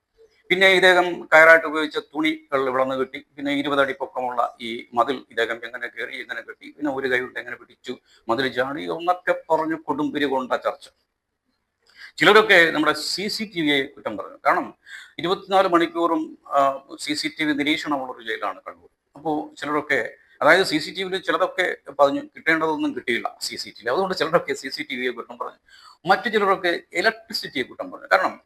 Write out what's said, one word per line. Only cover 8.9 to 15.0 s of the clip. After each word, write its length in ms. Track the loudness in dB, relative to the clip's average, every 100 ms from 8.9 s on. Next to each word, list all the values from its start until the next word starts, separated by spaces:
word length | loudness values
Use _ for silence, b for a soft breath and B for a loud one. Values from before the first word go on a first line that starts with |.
| -4 -2 -2 -2 -4 0
പറഞ്ഞ് 240 | 0 0
കൊടുമ്പിരി 500 | -4 -4 -4 -4 -2
കൊണ്ട 280 | -2 -2 -2
ചർച്ച. 360 | -4 -4 -8 -12 _ _ _ _ _ _ _ _ _ B B B 2
ചിലരൊക്കെ 520 | 6 6 8 6 6
നമ്മുടെ 220 | 2 0
സി 360 | -2 -4 -6 -6
സി 240 | -6 -6
ടി 60 | -2
വിയെ 220 | 0 0
കുറ്റം 340 | -2 -8 -10 -8
പറഞ്ഞു. 220 | -10 -4 0
കാരണം 280 | 0 -2 -12 B B